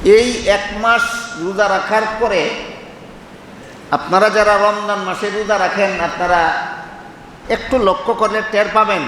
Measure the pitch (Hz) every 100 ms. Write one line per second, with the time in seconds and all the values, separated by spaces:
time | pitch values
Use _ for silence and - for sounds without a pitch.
0 | 185 214 247 233 190 202 202 208 226 233
1 | - - - 151 175 196 202 190 - 214
2 | 214 214 226 190 147 - - - - -
3 | - - - - - - - - - -
4 | - 185 214 208 208 202 208 208 208 202
5 | 185 175 202 202 208 208 185 196 196 185
6 | 170 - 180 175 165 156 - - - -
7 | - - - - - 226 - 262 196 180
8 | - 226 214 214 220 208 208 220 214 190